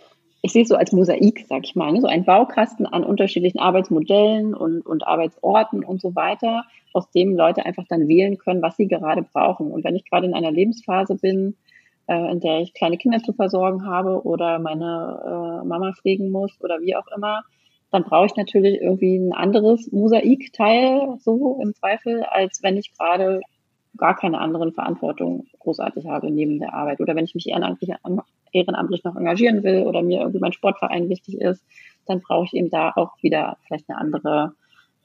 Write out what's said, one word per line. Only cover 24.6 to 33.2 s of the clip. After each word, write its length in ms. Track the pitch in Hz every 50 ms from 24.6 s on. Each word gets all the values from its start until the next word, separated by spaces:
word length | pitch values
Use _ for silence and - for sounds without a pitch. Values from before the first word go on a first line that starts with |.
| 165 165 165
Verantwortung 720 | - - 170 170 - 165 160 151 - - 175 - - - _ _ _
großartig 480 | _ 165 160 - - - - - 156
habe 240 | 165 147 147 - 156
neben 260 | 151 147 156 151 147
der 160 | 147 147 - -
Arbeit. 260 | - 147 147 139 -
Oder 160 | 165 170 160
wenn 100 | 165 165
ich 100 | 175 -
mich 140 | 170 - -
ehrenamtlich, 420 | - 180 175 180 180 - - 180 - - - 170 180 202 - _ _ _ _ _
ehrenamtlich 520 | - 185 180 190 185 196 - - - - -
noch 120 | 175 180
engagieren 460 | - 175 170 175 196 233 233 220 202
will 220 | 202 190 190 185 -
oder 180 | - - 175
mir 200 | 175 180 180 -
irgendwie 180 | - 180 190 185
mein 140 | 185 180 180
Sportverein 560 | - - 196 190 - - - - 175 175 175
wichtig 300 | 185 185 _ - 190 -
ist, 240 | - 180 185 - _ _ _ - - - _ _ _
dann 140 | - 190 180
brauche 240 | 180 - 170 170 180
ich 80 | 180 -
eben 160 | - 180 160
da 220 | - 160 160 165 -
auch 160 | - 170 - - _